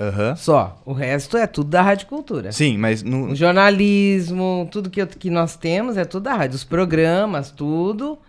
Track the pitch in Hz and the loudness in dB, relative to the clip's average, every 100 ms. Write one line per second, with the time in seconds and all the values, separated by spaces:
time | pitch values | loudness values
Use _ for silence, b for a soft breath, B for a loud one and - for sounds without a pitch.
0 | 104 98 107 165 - 147 95 - - 131 | -4 0 -2 -2 2 4 2 -6 -10 -6
1 | 131 143 - 233 220 185 147 175 190 196 | -2 -2 -2 -2 0 -2 0 2 4 2
2 | - 285 285 160 95 110 151 104 110 110 | -2 -12 -6 -8 -6 0 0 2 0 0
3 | 104 131 135 139 170 180 202 196 202 202 | -2 -4 -2 0 2 6 6 6 4 4
4 | 202 196 170 180 185 180 175 208 190 196 | 4 2 0 -2 -2 -2 -4 -6 -6 -4
5 | 190 - 185 170 165 - 170 175 247 208 | -6 -4 -2 0 0 -2 -2 -2 -2 -2
6 | 170 185 214 247 139 131 - 165 185 160 | -4 -4 -4 -2 -2 -4 -4 -2 2 2
7 | 165 175 214 160 139 - 147 156 180 214 | 2 2 0 -2 -6 -8 -4 -2 -2 -4
8 | 277 302 | -6 -10